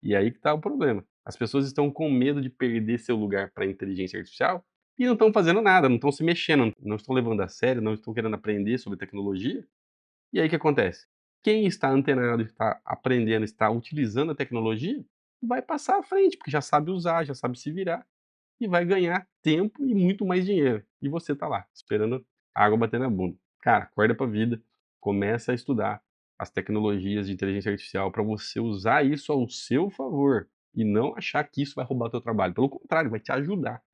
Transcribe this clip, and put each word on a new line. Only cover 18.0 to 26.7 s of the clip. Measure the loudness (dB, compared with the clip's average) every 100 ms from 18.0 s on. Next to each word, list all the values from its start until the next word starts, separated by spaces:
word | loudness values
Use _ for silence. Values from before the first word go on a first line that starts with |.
| -8 _ _ _ _ _
e | 0
vai | 2
ganhar | 2 2 2 0 -4 _
tempo | 0 2 0 -2
e | 0
muito | 4 4 2
mais | 0 0
dinheiro. | 2 2 2 2 -6 _
E | -6
você | -6 -4
tá | -6 -4
lá, | -6 -8
esperando | _ -4 0 0 -2 -8 _ _
a | 2
água | 4 4
bater | 2 0
na | -2
bunda. | 0 -2 -4 _ _
Cara, | 2 2
acorda | 2 0 2
pra | 2 -2
vida, | 0 -2 -2 _ _ _ _
começa | -2 0 0 -2 -2
a |
estudar | -6 -2 -2 -2 -6 _ _ _ _
as | -8
tecnologias | -8 -4